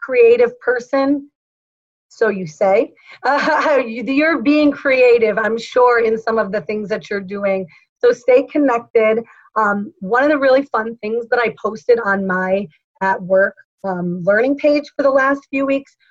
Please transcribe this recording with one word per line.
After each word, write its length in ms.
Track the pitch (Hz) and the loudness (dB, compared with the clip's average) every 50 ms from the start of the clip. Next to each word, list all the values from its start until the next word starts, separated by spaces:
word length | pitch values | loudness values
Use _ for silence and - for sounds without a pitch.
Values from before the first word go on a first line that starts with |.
creative 580 | - - 254 247 233 226 240 240 247 233 247 - | -10 -4 2 4 6 6 6 4 2 0 -2 -4
person, 680 | - 240 247 240 - - 277 269 269 277 294 277 285 - _ _ _ _ _ _ _ _ _ _ _ _ _ _ _ _ | -4 -4 -4 -4 -4 -4 -2 0 0 0 0 -2 -4 -10 _ _ _ _ _ _ _ _ _ _ _ _ _ _ _ _
so 200 | _ - 226 214 | _ -2 -2 -2
you 180 | 208 190 185 | -2 -4 -8
say, 480 | 156 - - 208 190 196 226 302 - _ _ _ - | -10 -6 -2 0 2 2 2 0 -2 _ _ _ -20
<laughs> 140 | - - - | -16 -8 -4
uh, 580 | 247 285 277 - 302 302 - - 330 294 254 233 | -2 -2 0 0 0 -2 0 0 0 0 0 0
you, 180 | 226 226 247 220 | -2 -8 -10 -6
you're 360 | 277 269 285 302 320 330 254 | -4 -2 0 0 0 0 -2
being 300 | 220 285 294 302 302 285 | 0 0 2 2 2 0
creative, 680 | 285 - - 277 262 254 254 247 233 233 220 214 196 | 0 -2 -2 0 2 4 4 4 4 4 2 2 0
I'm 220 | 220 214 208 226 233 | 0 -2 -4 -4 -6
sure, 420 | - - - 254 247 247 240 226 | -6 -4 0 2 4 4 4 2
in 160 | 226 220 226 | 0 0 -2
some 220 | 220 - 233 220 220 | -2 -4 -4 -2 -2
of 140 | 208 196 196 | -2 -4 -4
the 80 | 208 | -8
things 280 | - - 214 214 208 180 | -6 -6 -8 -8 -6 -6
that 220 | 214 190 - - | -6 -8 -8 -8
you're 100 | 208 202 | -8 -8
doing. 460 | 196 185 202 196 202 196 196 190 185 156 _ _ _ _ _ _ | -8 -8 -10 -6 -4 -2 -2 -4 -6 -8 _ _ _ _ _ _
So 140 | - 240 240 | 2 2 2
stay 320 | - - - 247 269 277 | 2 2 2 4 4 2
connected. 800 | - - 302 285 262 233 233 233 _ - 226 214 214 220 226 233 - - _ _ _ - | 2 0 0 0 2 0 -2 -4 _ 0 2 2 2 2 0 -4 -8 -16 _ _ _ -4
Um, 360 | 220 214 202 202 202 202 - - - | -2 -2 0 -2 -2 -6 -8 -12 -12
one 240 | 190 185 233 254 277 | -8 -2 0 0 2
of 80 | 302 | 2
the 80 | 311 269 | 2 2
really 240 | 269 269 262 277 277 | 2 2 2 2 0
fun 300 | - - 220 220 226 233 - | -2 -4 -6 -6 -6 -10 -10
things 280 | - 214 226 240 233 226 | -8 -6 -6 -6 -4 -2
that 100 | 254 240 | -2 -2
I 160 | 233 220 220 - | -2 -2 -4 -6
posted 380 | - 202 220 220 - - 233 226 | -8 -8 -8 -6 0 0 0 2
on 260 | 220 196 196 196 196 | 2 -2 -2 -2 -2
my 440 | 190 185 185 185 185 190 202 208 - _ _ _ _ _ - 190 | -2 -2 -2 -2 -2 -2 -2 -4 -6 _ _ _ _ _ -6 -2
at 180 | 190 190 196 | -2 -2 -2
work, 360 | 185 175 190 190 196 208 - _ _ _ _ _ - | -2 0 2 2 2 2 -2 _ _ _ _ _ -8
um, 400 | 196 185 175 175 175 175 185 170 | -6 -6 -4 -4 -4 -6 -4 0
learning 360 | 196 202 214 247 269 285 285 | 0 2 2 2 0 0 0
page 260 | - 294 294 294 285 - _ | 2 2 2 2 -2 -6 _
for 80 | - 277 | -2 0
the 80 | 269 | 2
last 300 | 262 277 262 277 277 285 - _ | 2 2 2 2 0 -2 -6 _
few 160 | 277 269 277 | -6 -4 -2
weeks 300 | 269 277 277 277 _ _ _ _ _ | -2 -2 -4 -4 _ _ _ _ _